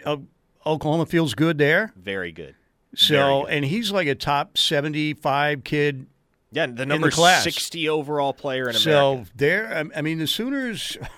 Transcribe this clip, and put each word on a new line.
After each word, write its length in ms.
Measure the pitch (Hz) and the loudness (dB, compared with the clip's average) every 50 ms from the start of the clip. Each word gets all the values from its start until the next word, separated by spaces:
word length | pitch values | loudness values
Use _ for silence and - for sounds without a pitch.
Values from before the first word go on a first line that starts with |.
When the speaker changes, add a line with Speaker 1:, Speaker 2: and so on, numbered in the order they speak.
| - | -4
Speaker 1:
uh, 140 | 147 151 143 - - _ _ _ _ _ _ _ | -4 -6 -6 -8 -12 _ _ _ _ _ _ _
Oklahoma 400 | 151 160 143 - 151 151 170 156 | -4 -2 -2 0 0 0 0 0
feels 260 | - - 165 165 143 110 | 0 2 2 2 0 0
good 240 | - 151 165 165 | 0 0 2 2
there? 380 | 147 147 143 160 185 220 214 - | 2 2 4 4 2 0 -2 -8
Speaker 2:
Very 340 | 185 90 101 98 95 90 87 | -12 -10 -8 -6 -6 -6 -8
good. 240 | 80 78 80 69 - _ _ _ _ _ _ _ - | -10 -12 -16 -16 -18 _ _ _ _ _ _ _ -2
Speaker 1:
So, 200 | - - - 151 | 0 2 4 4
Speaker 2:
Very 280 | 139 139 139 139 139 143 | 4 4 4 4 2 2
good. 60 | - 160 | 0 -2
Speaker 1:
and 120 | 147 143 | -2 0
he's 260 | 139 175 226 240 202 | 0 -2 -2 -2 -2
like 180 | 196 196 175 143 | -2 0 0 0
a 60 | 135 | -2
top 440 | - - 151 143 143 151 - - - | -2 0 0 0 0 0 -2 0 0
seventy-five 1080 | - - 160 143 139 156 147 151 151 151 147 - - 151 139 139 143 147 151 139 - | 0 2 2 0 0 -2 -2 -2 -2 -2 -4 -4 -2 -2 0 0 0 0 -2 -4 -4
kid 440 | - 156 147 147 147 139 131 135 - _ _ _ _ _ _ _ _ - | -4 0 0 0 0 0 -4 -10 -16 _ _ _ _ _ _ _ _ -4
Speaker 2:
Yeah, 140 | 143 160 | -4 -4
the 160 | 131 120 117 131 | -4 -4 -6 -4
Speaker 1:
in 60 | 135 | -2
Speaker 2:
number 180 | 147 156 160 151 | 0 0 2 2
Speaker 1:
the 80 | 139 | 4
class. 260 | 160 170 175 185 151 107 | 6 6 6 6 6 2
Speaker 2:
sixty 460 | 165 151 - - - - 170 160 151 | 0 -2 -4 -6 -6 -6 -4 -2 -2
overall 460 | 156 156 143 143 151 147 143 139 131 | -2 -2 -2 -2 -2 0 0 -2 -2
player 340 | - - 139 131 131 131 123 | -4 -6 -4 -4 -2 -2 -2
in 60 | 117 | -2
Speaker 1:
So, 380 | 117 - 156 151 143 139 135 135 | 0 2 4 4 6 6 4 2
Speaker 2:
America. 180 | 127 110 - - | 0 -4 -10 -4
Speaker 1:
they're, 400 | 113 143 151 175 202 220 226 - 160 151 - - | 0 2 2 2 0 -2 -4 -6 -6 -6 -6 -6
I, 40 | 156 | -6
I 40 | 147 | -4
mean, 160 | 156 160 160 | -4 -2 -2
the 80 | 156 | -2
Sooners, 680 | 143 - - 220 262 285 277 262 240 214 147 - - - - - - - | -2 -2 -2 -4 -4 -4 -4 -4 -4 -6 -6 -8 -10 -10 -10 -12 -12 -14